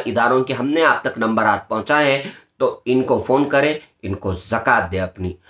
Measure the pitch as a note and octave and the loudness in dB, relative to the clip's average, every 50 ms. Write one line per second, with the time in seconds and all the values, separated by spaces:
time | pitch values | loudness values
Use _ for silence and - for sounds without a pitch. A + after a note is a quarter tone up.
0 | - A#2 G#2+ A#2 A#2 B2 B2+ C3 C3 C3 C3 A#2 B2 C#3 D3+ E3 D#3+ C#3+ A#2+ A#2+ | 2 0 0 0 2 2 2 2 0 0 -2 -4 -2 0 2 4 4 4 2 2
1 | - B2+ - A2+ A2+ A2 A2 A2 A2 A2 G2+ G2+ - - A2 G#2+ G2+ - D3 D3+ | -2 -6 -4 -2 -2 0 0 2 2 2 0 0 -2 -4 -6 -6 0 0 0 2
2 | D3 C#3 C3+ C#3 C#3 - - - _ _ _ _ C3+ A#2+ - - _ A#2+ B2+ C3 | 2 2 0 0 -2 -8 -14 -16 _ _ _ _ -2 -2 -2 -4 _ 0 2 2
3 | B2+ C3 B2+ G#2+ - - B2+ C#3 C#3+ C#3+ C#3+ C#3 C#3+ D3+ D3+ D3+ - _ _ _ | 2 2 0 -2 2 0 2 2 2 2 2 2 2 2 -2 -4 -10 _ _ _
4 | - F#2+ G2 - - G2 F#2 F2+ - - A2+ A#2 - C3 A#2+ A2+ G2+ E2+ F#2 F#2 | -8 -8 -8 -4 -4 -6 -6 -6 -6 -6 -6 -2 2 2 2 2 0 -2 -4 -4
5 | F#2 F2+ - - F#2 F2+ F2+ - _ | -4 -6 -6 -6 -6 -6 -6 -8 _